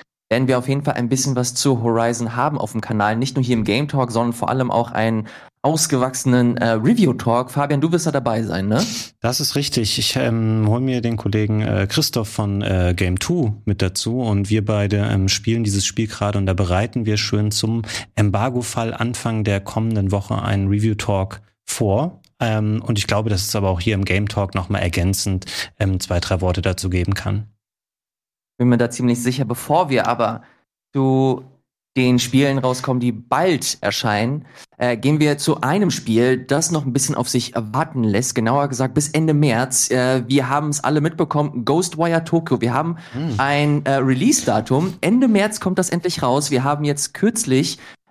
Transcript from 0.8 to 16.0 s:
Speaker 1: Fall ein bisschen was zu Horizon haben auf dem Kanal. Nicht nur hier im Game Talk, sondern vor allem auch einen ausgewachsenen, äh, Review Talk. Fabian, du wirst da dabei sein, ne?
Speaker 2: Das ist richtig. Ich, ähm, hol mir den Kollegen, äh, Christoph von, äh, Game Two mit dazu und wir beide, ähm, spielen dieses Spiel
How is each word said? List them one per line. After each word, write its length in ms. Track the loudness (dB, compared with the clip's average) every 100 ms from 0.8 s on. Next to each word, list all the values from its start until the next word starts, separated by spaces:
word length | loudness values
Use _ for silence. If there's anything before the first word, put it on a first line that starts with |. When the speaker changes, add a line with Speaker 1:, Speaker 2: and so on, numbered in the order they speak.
Speaker 1:
Fall 120 | -2 -2
ein 140 | 0
bisschen 260 | 0 0 0
was 180 | -2
zu 280 | 0 0 2
Horizon 520 | 2 2 2 0 -4 -2
haben 220 | -2 -2
auf 160 | -4
dem 80 | -6
Kanal. 340 | -4 0 0 0
Nicht 200 | -2 0
nur 100 | 0
hier 100 | 0
im 80 |
Game 240 | 2 0 0
Talk, 240 | -2 0
sondern 220 | 0 0
vor 160 | -2 -2
allem 220 | 0 0
auch 200 | 0 0
einen 360 | 0 0 0 -4 -12 -20 _
ausgewachsenen, 960 | 0 0 2 0 0 0 2 4 4 2
äh, 140 | 0
Review 420 | 2 4 4 4
Talk. 360 | 2 0 0 0
Fabian, 300 | -2 0 2
du 100 | 2
wirst 160 | 2 0
da 40 |
dabei 320 | 0 0 0
sein, 240 | -2 -2 0
ne? 160 | 0 0 -6 -12 _
Speaker 2:
Das 180 | -4 -2
ist 160 | -2 -2
richtig. 420 | -2 0 0 -2
Ich, 160 | -2 0
ähm, 500 | 0 0 2 2 2
hol 120 | 2
mir 200 | 0 0
den 160 | -2 -2
Kollegen, 440 | -2 0 0 0
äh, 260 | 0 0 0
Christoph 400 | 0 0 -2 -4
von, 320 | -2 -2 0
äh, 320 | 0 2 2 0
Game 240 | 0 -2
Two 340 | 0 0 0 -2 -2
mit 160 | -2
dazu 380 | -2 -2 -4 -2
und 300 | 0 0 0
wir 160 | 0 0
beide, 320 | 0 2 0
ähm, 300 | 2 2 2
spielen 340 | 0 0 0
dieses 220 | 0 0 -2
Spiel 220 | -2